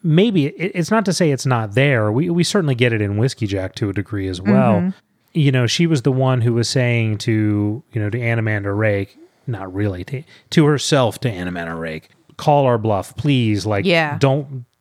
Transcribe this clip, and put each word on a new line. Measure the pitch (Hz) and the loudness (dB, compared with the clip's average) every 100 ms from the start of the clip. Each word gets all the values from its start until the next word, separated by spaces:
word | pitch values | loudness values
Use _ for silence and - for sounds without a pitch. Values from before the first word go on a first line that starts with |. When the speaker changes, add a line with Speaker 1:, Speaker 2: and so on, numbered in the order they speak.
Speaker 1:
maybe | 165 156 233 190 135 | 2 4 4 2 -2
it, | - 185 | -4 -6
it's | 180 160 | -4 0
not | 220 196 | 0 0
to | |
say | 160 165 | 0 0
it's | 131 135 | 0 0
not | 120 107 | -2 0
there. | 107 143 120 107 | 0 2 2 2
We, | 117 175 | 0 0
we | 170 | 0
certainly | 165 208 151 | 0 0 0
get | 120 123 | 2 2
it | 113 | 2
in | 101 104 | 0 0
Whiskey | 127 - 104 | 0 -2 -4
Jack | 98 95 - | -4 -6 -4
to | 104 | -4
a | |
degree | 101 92 101 95 | -4 -4 -6 -6
as | 90 | -2
well. | 95 202 123 90 | 2 4 4 2
Speaker 2:
Mm-hmm. | 185 - _ _ _ | 0 -4 _ _ _
Speaker 1:
You | 170 139 | 0 2
know, | 131 117 | 2 2
she | - 170 | 2 2
was | 147 | 2
the | 143 | 2
one | 131 131 127 | 2 2 2
who | 120 | 2
was | 117 110 | 2 0
saying | 135 123 117 110 104 | 0 2 2 0 -2
to, | 120 110 107 104 104 110 - | 0 0 2 2 0 -4 -6
you | 113 | -4
know, | 104 | -4
to | 120 | -2
Anna | 117 113 110 107 101 | -2 0 0 -2 -2
Rake, | 101 110 101 98 302 330 _ - | 0 0 0 -4 _ -20 _ -10
not | 104 95 | -10 -8
really, | 92 104 90 | -4 -2 -4
to, | 92 135 - - _ | -8 -12 -14 -20 _
to | 165 147 | 2 2
herself, | 147 - 147 117 - | 2 0 2 0 -2
to | 127 | -6
Anna | 92 90 87 82 | -6 -8 -8 -8
Rake, | 82 82 78 - _ _ - | -8 -10 -10 -16 _ _ -6
"Call | 156 143 131 | 0 2 4
our | 117 | 2
bluff, | 110 98 - - | 0 -2 -4 -4
please. | 151 131 113 101 | 0 2 2 0
Like, | 98 101 180 | 0 0 2
Speaker 2:
Yeah. | 170 151 147 | 2 0 0
Speaker 1:
don't, | 135 143 143 131 - _ | 2 0 -4 -12 -16 _